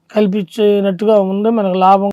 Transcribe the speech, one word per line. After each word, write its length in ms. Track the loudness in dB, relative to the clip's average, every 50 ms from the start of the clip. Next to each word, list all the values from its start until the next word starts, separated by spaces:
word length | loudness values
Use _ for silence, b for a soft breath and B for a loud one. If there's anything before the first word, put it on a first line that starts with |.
| b _ -4
కల్పించినట్టుగా 1040 | -2 -2 0 -2 -4 -6 -6 -4 -2 0 0 2 0 0 -2 -4 -2 0 2 2 2
ఉంది. 300 | 2 0 -2 -2 -2 -2
మనకు 240 | -2 -2 -2 -2 -2
లాభం, 340 | 0 2 4 4 2 2 -2